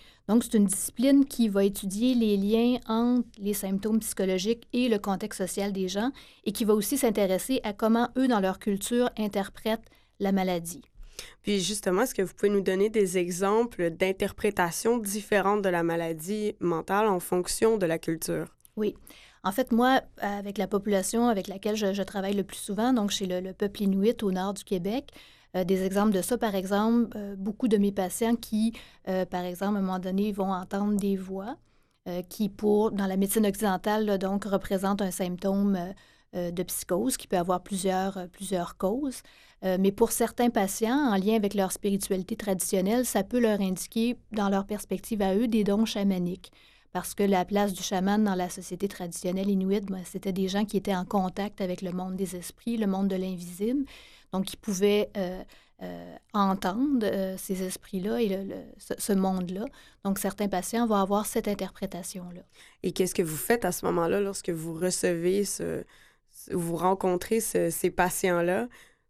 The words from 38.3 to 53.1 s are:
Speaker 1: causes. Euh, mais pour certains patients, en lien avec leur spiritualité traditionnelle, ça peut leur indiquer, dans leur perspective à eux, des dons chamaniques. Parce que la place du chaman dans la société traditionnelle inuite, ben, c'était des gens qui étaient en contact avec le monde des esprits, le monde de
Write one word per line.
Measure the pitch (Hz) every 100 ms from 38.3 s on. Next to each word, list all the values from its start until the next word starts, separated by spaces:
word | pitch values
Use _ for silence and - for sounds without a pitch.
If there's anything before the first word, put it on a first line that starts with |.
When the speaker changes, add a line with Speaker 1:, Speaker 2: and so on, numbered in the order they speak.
| - 190 185 175 -
Speaker 1:
causes. | 190 247 285 247 - - - -
Euh, | 190 185
mais | 196
pour | 202 226
certains | - 226 - 240
patients, | 233 196 - 220 269 277
en | 196
lien | 196 226
avec | 202 202
leur | 185
spiritualité | - 202 196 - 185 180 220
traditionnelle, | - 185 - 190 185 240 247
ça | 214
peut | 196 247
leur | 226 202
indiquer, | 190 180 - 226 233 240 -
dans | 214 196
leur | 196 202
perspective | 208 - 190 - 214
à | 190 190
eux, | 240
des | 220
dons | 202 202 220
chamaniques. | 208 202 185 175 185 - _ - _ _
Parce | 180 -
que | -
la | 202 190 180
place | 202 202
du | 180
chaman | - 185 190 208
dans | 208 185
la | 180
société | 190 175 180 202
traditionnelle | - 175 - 180 190 196
inuite, | 190 190 202 196
ben, | 185 175
c'était | 185 196
des | 185 190
gens | 202 208
qui | 196
étaient | 196 185
en | 185
contact | 202 185 185 202 -
avec | 185 180
le | 185
monde | 180 185 185
des | 185 180
esprits, | 175 - 240 233
le | 202
monde | 190
de | 196